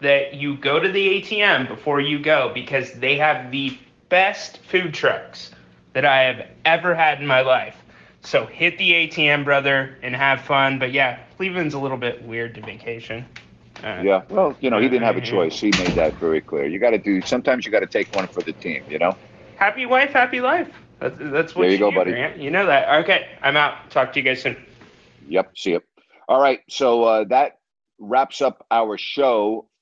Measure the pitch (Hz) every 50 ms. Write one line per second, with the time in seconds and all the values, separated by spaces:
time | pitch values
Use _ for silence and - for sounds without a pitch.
0 | 143 139 143 139 139 - 143 143 143 143 135 - - 139 147 165 185 185 185 196
1 | 196 190 196 196 196 - 220 208 208 202 170 131 127 120 - - - 151 143 143
2 | 139 147 147 143 143 151 156 143 127 120 120 123 123 - 143 131 127 - - 117
3 | 131 135 143 143 151 156 147 143 127 127 127 139 139 131 127 - - _ _ _
4 | _ - 180 185 190 202 208 - - - - - - - - 185 180 165 147 -
5 | 151 131 98 - - - - - - - - - - - _ _ _ _ - 131
6 | 135 143 135 135 131 127 123 110 - - - - - 156 165 165 170 180 170 160
7 | 160 156 143 143 143 143 131 127 131 131 131 117 95 110 - - - - - -
8 | - - _ _ - - - 135 113 - - - 165 175 170 - 190 180 170 170
9 | 160 156 - 170 151 147 147 147 143 139 143 139 135 139 139 135 135 135 - -
10 | - 127 127 123 139 139 135 131 - - 143 139 135 135 135 131 131 123 131 139
11 | 135 127 117 - - - - - 190 190 180 180 165 151 147 139 135 135 135 123
12 | 123 120 117 - 117 113 113 117 117 117 117 107 107 110 95 - - 120 117 117
13 | 117 - 110 117 127 - - - - - - - _ - - - - 107 98 90
14 | 95 101 95 - - - - 190 190 147 127 - 135 127 117 107 120 131 127 120
15 | 113 113 101 - - - 110 95 85 80 - - 107 104 95 95 90 90 82 85
16 | 80 78 76 - 85 82 80 78 - - 82 73 69 73 85 95 113 120 113 101
17 | - 104 98 95 - - 127 123 - 139 127 123 - 110 104 101 95 - - 110
18 | 98 - - 98 92 87 - 90 85 82 - - - 90 80 67 - - 76 78
19 | 85 90 95 - - - - - - - - - 196 208 208 262 254 233 254 254
20 | 277 277 277 262 247 254 254 247 247 254 311 359 - - - - - - _ -
21 | - 131 - - 143 147 135 151 165 - - 175 - 92 98 185 208 202 185 190
22 | 185 90 90 120 135 156 - - 120 139 165 190 202 175 147 139 - - 143 156
23 | 170 190 185 160 - - - - - 139 143 151 147 139 - - - - - 139
24 | 127 127 - 143 127 131 131 127 - 131 110 - - - - - - - - _
25 | _ _ _ _ 69 71 80 92 95 - - - - 98 85 - - _ _ _
26 | _ _ _ _ _ - 131 131 139 135 127 - _ - - - 139 123 117 117
27 | 117 113 110 110 107 98 123 135 147 - - _ _ _ _ _ _ _ _ -
28 | 107 101 123 131 135 135 - - 143 127 107 - - - 117 117 113 107 104 95
29 | - - - 143 143 131 120 107 104 107 113 113 - _ _ _